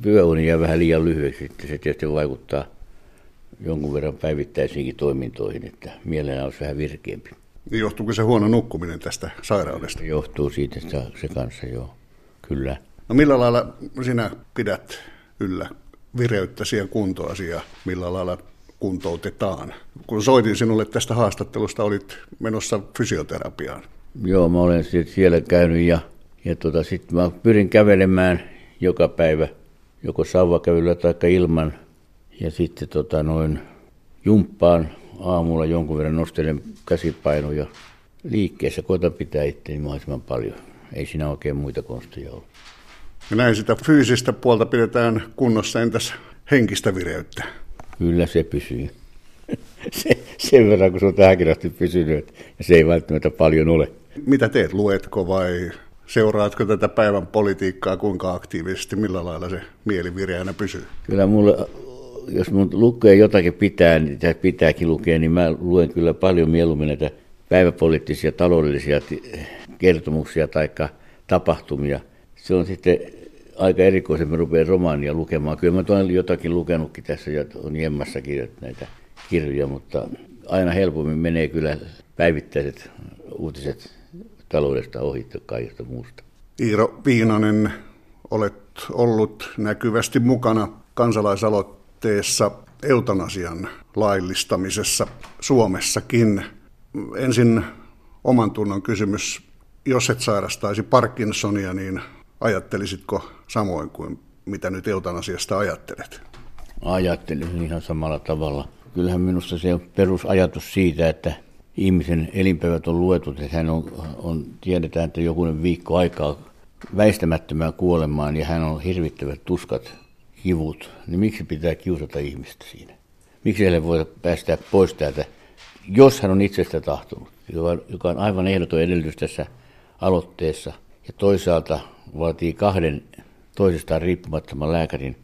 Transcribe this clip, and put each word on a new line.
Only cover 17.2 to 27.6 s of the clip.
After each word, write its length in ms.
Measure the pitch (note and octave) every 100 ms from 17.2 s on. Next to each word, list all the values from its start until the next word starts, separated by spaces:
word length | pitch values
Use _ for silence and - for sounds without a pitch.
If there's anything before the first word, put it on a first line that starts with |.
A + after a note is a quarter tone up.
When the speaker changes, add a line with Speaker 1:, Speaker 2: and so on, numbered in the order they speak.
| D2 E2+ F2
Speaker 2:
ja 120 | E2 - - F#2+
millä 280 | F2+ F2+
lailla 240 | F#2 F2+ F2+ - - - _
kuntoutetaan? 920 | G2+ F2+ F#2+ E2+ G2 - G2 F#2 - - - - -
Kun 160 | G#2+
soitin 320 | G#2 C3 A2 G2+
sinulle 300 | A2+ A2 G#2
tästä 280 | A2+ -
haastattelusta, 680 | A#2 G#2 - G2+ G#2+ G#2 -
olit 340 | G#2 G2+ G2 - - -
menossa 400 | A2+ G#2+ - G#2 G2 -
fysioterapiaan. 840 | A2+ F2+ D2+ E2 - - C#2+ - - - - -
Speaker 1:
Joo, 260 | F2+ F#2 E2+
mä 100 | F2
olen 240 | F2 E2+
sie-, 220 | E2 F2 D#2
siellä 360 | - F#2 E2+
käynyt 400 | - F2 E2+ E2
ja, 180 | E2+ E2 - - - - E2+
ja 100 | E2
tota, 280 | E2 D#2+
sit 280 | D2+ F2+ -
mä 200 | F2 F2+ F2+
pyrin 260 | A2+ G#2+